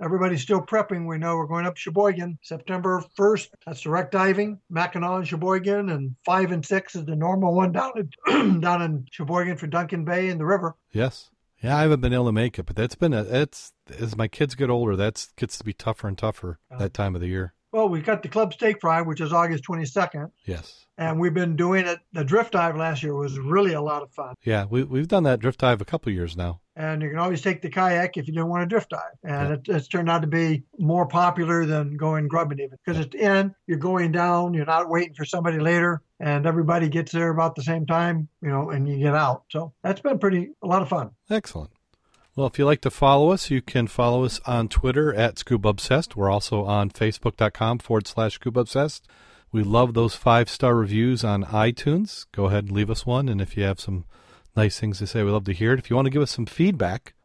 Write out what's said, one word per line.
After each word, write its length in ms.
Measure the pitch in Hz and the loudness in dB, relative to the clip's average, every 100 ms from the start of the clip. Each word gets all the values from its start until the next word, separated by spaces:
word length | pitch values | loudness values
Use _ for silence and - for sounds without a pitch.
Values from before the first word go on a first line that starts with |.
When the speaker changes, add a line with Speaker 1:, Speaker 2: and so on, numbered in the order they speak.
Speaker 1:
everybody's 380 | 170 185 185 165 | -4 0 0 0
still 220 | 123 190 | 0 0
prepping. 440 | - 220 202 180 165 | 2 0 0 -4 -4
We 120 | 160 | -4
know 180 | 170 165 | -2 -2
we're 100 | 151 | -4
going 200 | 170 180 | -4 -4
up 80 | |
to 60 | 175 | -6
Sheboygan 580 | 190 175 202 175 175 160 | -4 2 2 2 -4 -10
September 600 | - 160 - 185 180 180 - | -12 -12 -6 -4 -2 -2 -4
first. 360 | - 202 214 - _ - | 2 2 2 -2 _ -14
That's 160 | 147 | -10
the 80 | 156 | -4
wreck 200 | 170 180 | -2 0
diving, 480 | 196 190 190 208 202 - | 2 2 2 -2 -6 -8
Mackinac 400 | 170 175 175 175 185 | -4 -2 -2 -2 -2
and 100 | 175 | -4
Sheboygan, 600 | 160 180 190 190 202 196 | -2 0 0 0 -2 -2
and 260 | 151 135 127 | -4 -6 -6
five 260 | - 185 185 | 0 0 2
and 140 | 175 | -2
six 300 | 135 190 190 180 | 0 -2 -2 -8
is 80 | |
the 100 | 151 | -6
normal 400 | 156 165 190 185 | -2 0 2 2
one 180 | 175 185 | 4 2
down 200 | 175 262 240 160 - - | 0 -4 -4 -8 -4 0
in, 340 | 294 220 175 | 2 4 2
<clears throat> 0 | |
down 200 | 175 175 | 2 0
in 240 | 165 151 127 | 0 -4 -6
Sheboygan 460 | - 147 175 180 170 | -8 -4 -2 -2 -4
for 80 | 156 | -4
Duncan 400 | 170 170 180 160 | -4 -2 -4 -2
Bay 240 | 175 185 | -2 -2
and 100 | 175 | -2
the 60 | 156 | 0
river. 300 | 196 165 - _ | 0 0 -8 _
Speaker 2:
Yes. 360 | 107 127 - - _ _ _ | -2 -2 -4 -16 _ _ _
Yeah, 140 | 117 147 | 0 2
I 60 | |
haven't 180 | 156 147 | 4 4
been 120 | 123 | 2
able 120 | 123 123 | 2 2
to 60 | |
make 260 | 107 120 - | 2 0 -2
it, 60 | |
but 120 | 85 - | -8 -4
that's 180 | 117 | -4
been 180 | - 170 | 0 0
a, 100 | 120 | 2
it's, 500 | 101 131 147 - - _ - - | 0 0 -2 -4 -20 _ -20 -8
as 180 | 113 107 | -6 -4
my 120 | 110 | -4
kids 260 | - 147 | -2 -4
get 160 | 123 135 | 0 0
older, 260 | 120 117 95 | 0 0 0
that's 300 | 107 - - - | 0 -4 -12 -8
gets 220 | 117 - | -8 -6
to 60 | |
be 80 | 110 | -10
tougher 340 | - - 110 104 | -8 -6 -6 -6
and 80 | 95 | -4
tougher 420 | 110 - 90 85 _ | -4 -4 -8 -12 _
Speaker 1:
Yeah. 80 | 127 | -6
Speaker 2:
that 160 | 98 | -6
time 200 | - 101 | -2 -4
of 60 | 90 | -2
the 80 | 90 | -4
year. 240 | 92 90 - _ | -4 -6 -10 _
Speaker 1:
Well, 160 | 220 214 | -2 0
we've 140 | 165 220 | 0 -2
got 160 | 214 | -2
the 60 | - | -2
club 260 | 220 208 | -2 -2
steak 260 | - 220 202 | 0 0 0
fry, 220 | 170 165 | 0 0
which 180 | 165 156 | 0 -4
is 120 | 156 | 0
August 300 | 170 170 156 | 2 2 -2
twenty-second. 640 | - 170 147 196 175 151 160 _ - | -6 -6 -4 -2 -2 -4 -12 _ -10
Speaker 2:
Yes. 400 | 85 - - _ - | -10 -12 -20 _ -8
Speaker 1:
And 240 | 165 160 | -4 0
we've 140 | 175 | 0
been 220 | 165 175 156 | 0 0 0
doing 300 | 175 190 175 | 2 2 0
it. 120 | 170 _ | -4 _
The 100 | 165 | -6
drift 280 | 139 208 226 | 0 2 2
dive 220 | 185 170 156 | 0 0 0
last 260 | 160 143 | -4 -4
year 120 | 151 | -4
was 240 | 143 143 135 | -4 -6 -6
really 360 | 135 180 196 | 0 2 2
a 80 | 156 | 0
lot 200 | 151 147 | -2 -6
of 80 | 143 | -8
fun. 220 | - 131 123 | -12 -12 -8
Speaker 2:
Yeah, 220 | 117 107 | -2 -2
we, 180 | 98 120 | 0 -2
we've 240 | 139 131 160 | 0 -2 2
done 160 | 202 | 2
that 160 | 151 123 | 4 2
drift 200 | 120 - | 0 2
dive 220 | 127 113 | 2 2
a 20 | |
couple 260 | 101 - 117 | 0 -4 -2
years 280 | 92 85 85 | -4 -4 -4
now. 220 | 87 85 _ | -6 -6 _
Speaker 1:
And 280 | - 156 156 | -10 -6 -4
you 80 | 151 | -4
can 80 | 156 | -2
always 240 | 180 170 | -2 -2
take 180 | 185 180 | -2 -4
the 80 | 160 | -4
kayak 480 | 190 185 175 180 180 | 0 2 2 0 -4
if 100 | 143 | -6
you 40 | |
didn't 160 | 160 170 | -4 -2
want 140 | 175 | -2
to 40 | 175 | 0
drift 240 | 220 - | -2 -2
dive. 100 | - 85 - | -8 -12 -12
And 260 | 170 143 143 | -8 -4 -2
Speaker 2:
Yeah. 40 | 147 131 | -4 -2
Speaker 1:
it, 20 | 156 | -4
it's 120 | - | -2
turned 200 | 180 165 | -2 0
out 140 | 170 | 0
to 40 | 156 | 0
be 360 | 165 165 151 - - | 0 2 0 -4 -2
more 280 | 156 175 143 | 0 2 2
popular 600 | 170 175 175 165 170 156 | 2 2 2 0 0 0
than 320 | 156 147 147 | 0 -2 -2
going 300 | 156 156 147 | -2 0 0
grubbing 320 | 165 156 139 | 0 -2 -4
even. 180 | 135 131 - | -8 -8 -6
'Cause 100 | 160 | -4
Speaker 2:
Yeah. 60 | |
Speaker 1:
at 80 | 139 | -4
the 100 | - | 0
end, 340 | 208 196 196 - - | 2 4 2 -4 -4
you're 100 | 156 | -2
going 320 | 175 185 170 | 0 0 2
down, 440 | 170 175 175 175 | 2 2 2 2
you're 100 | 165 | 0
not 240 | 147 160 320 | 2 0 2
waiting 240 | 208 170 | 0 0
for 120 | 147 147 | -6 -6
somebody 320 | 180 170 160 | -2 0 0
later, 420 | 156 170 175 165 - - | 2 4 2 0 -6 -6
and 280 | 151 143 160 | -2 0 2
everybody 420 | 165 156 170 160 | 2 2 2 2
gets 240 | 156 - | 0 -2
there 160 | 165 170 | 0 0
about 280 | 160 165 160 | 2 0 0
the 60 | |
same 220 | 135 165 | -4 -2
time, 440 | 156 165 175 165 151 _ | 0 2 2 0 -4 _
you 80 | 151 | -4
know, 220 | 139 151 | -2 -2
and 180 | 143 143 | -2 -2
you 80 | 139 | 0
get 160 | 147 | 2
out. 280 | 147 139 127 - | 2 2 0 -6
So 240 | 151 165 - | -8 -8 -6
that's 180 | 170 196 | -6 -2
been 180 | 285 247 | -2 0
pretty, 340 | 202 185 190 - | 2 2 -2 -8
a 40 | 185 | 0
lot 140 | 185 | 0
of 80 | 151 | 0
fun. 220 | 175 110 - - | -2 -4 -12 -4
Speaker 2:
Excellent. 440 | 214 - - 76 _ _ _ _ _ _ | -4 -2 -10 -12 _ _ _ _ _ _
Well, 120 | - 135 | -2 -2
if 120 | - | 2
you'd 80 | 143 | 4
like 160 | 151 | 4
to 80 | 131 | 0
follow 400 | - 139 143 156 | 4 6 8 6
us, 180 | 190 - | 4 0
you 100 | 131 | -2
can 240 | - 131 117 | 0 0 0
follow 380 | - 120 123 | 2 2 2
us 160 | 127 - - | 0 -2 -2
on 220 | 120 113 | 0 2
Twitter 440 | - 127 131 151 | 2 2 4 2
at 240 | 107 117 - | 4 2 0
Scuba 300 | - 117 104 | 0 2 2
Obsessed. 460 | 101 - 135 - 110 | 0 2 0 0 0
We're 140 | 98 | 2
also 340 | 101 - 104 | 2 0 -2
on 260 | 101 104 101 | 2 0 0
Facebook 460 | - 110 - 117 - | 0 0 0 -4 2
dot 160 | 107 | 0
com 240 | - 113 120 | 2 0 -2
forward 280 | - 110 101 | 0 0 0
slash 280 | - 110 | -2 -2
scuba 260 | - 127 117 | -2 -2 0
obsessed. 460 | 117 135 147 - - _ - - _ | 0 0 -2 -4 -18 _ -20 -20 _
We 100 | 110 | -2
love 320 | 101 113 123 | 2 4 4
those 200 | 117 117 - | 4 0 2
five-star 580 | 127 117 117 - 131 | 4 4 4 2 2
reviews 500 | 120 101 107 120 123 | 4 2 2 2 0
on 200 | 117 101 | 0 0
iTunes. 840 | 98 107 113 120 143 165 208 - - | 0 2 2 2 0 0 0 -6 -10
Go 140 | - 98 | -2 2
ahead 180 | 104 | 2
and 80 | 98 | 0
leave 180 | 101 107 | 0 0
us 160 | 113 123 | -2 0
one. 240 | 123 139 | 0 0
And 100 | 101 | 0
if 160 | 98 - | -2 0
you 60 | |
have 180 | 98 95 | -2 -2
some 240 | - 92 - - _ - _ | -4 -6 -8 -16 _ -20 _
nice 240 | - 110 - | 0 2 0
things 200 | 107 92 | -4 -4
to 80 | 104 | -4
say, 160 | 117 | 0
we 80 | 101 | 0
love 140 | 104 | 0
to 100 | 98 | -2
hear 180 | 90 113 | 0 2
it. 60 | 131 | 2
If 100 | - | 2
you 80 | 120 | 0
want 100 | 135 | 2
to 40 | |
give 100 | 139 | 2
us 100 | 139 | 0
some 120 | - | -2
feedback, 720 | 113 - 180 170 90 98 - - | -4 2 2 2 -2 -4 -10 -20